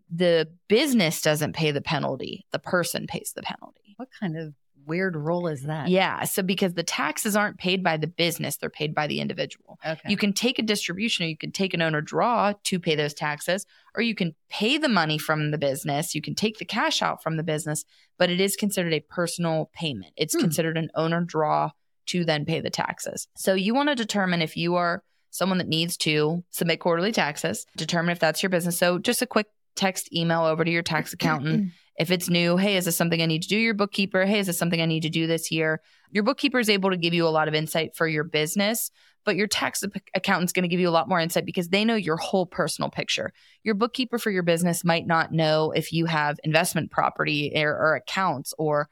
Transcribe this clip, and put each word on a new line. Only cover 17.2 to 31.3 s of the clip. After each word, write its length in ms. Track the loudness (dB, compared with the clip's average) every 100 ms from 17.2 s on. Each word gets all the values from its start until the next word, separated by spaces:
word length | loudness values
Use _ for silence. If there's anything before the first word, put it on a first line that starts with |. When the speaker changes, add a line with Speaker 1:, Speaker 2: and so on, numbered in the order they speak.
Speaker 1:
from 140 | -4 -4
the 60 |
business, 420 | -2 -2 -2 -6 -8 _ _ _
but 120 | 0
it 120 | 2
is 140 | 0 0
considered 360 | -2 0 0
a 60 | -2
personal 680 | -4 -4 -4 -2 -2 0 -2
payment. 400 | -6 -6 -6 -10 -6
It's 160 | -2
Speaker 2:
Hmm. 80 | 0
Speaker 1:
considered 360 | 0 2 0 0
an 120 | -2 0
owner 260 | 0 0
draw 480 | 0 0 2 2 0 -4 _ _ -6
to 180 | -2 0
then 180 | 0
pay 160 | 0 -2
the 100 | -4
taxes. 600 | -4 -4 -4 -8 -10 -12 -4
So 160 | 0
you 200 | 2 2
wanna 220 | 2 0 0
determine 460 | -2 0 0 0
if 160 | -2 -2
you 180 | 0 2
are 280 | 0 -2 -8 _ _
someone 280 | -4 0 0
that 80 | 0
needs 260 | 0 0 -2
to 460 | 0 2 2 0 -6
submit 300 | -4 0 0
quarterly 320 | 0 2 2
taxes, 520 | 0 0 -2 -4 -4 -8 -10
determine 340 | -2 0 0
if 80 | 2
that's 240 | 2 2
your 60 | 0
business. 280 | 0 0 2
So 220 | 2 2
just 220 | 0 0
a 40 | 0
quick 220 | 0 -2 _ _ -2
text, 380 | 0 0 -6
email 300 | -2 2 4
over 220 | 4 2 2
to 40 |
your 140 | 2
tax 300 | 0 -2 -4
accountant. 580 | -2 0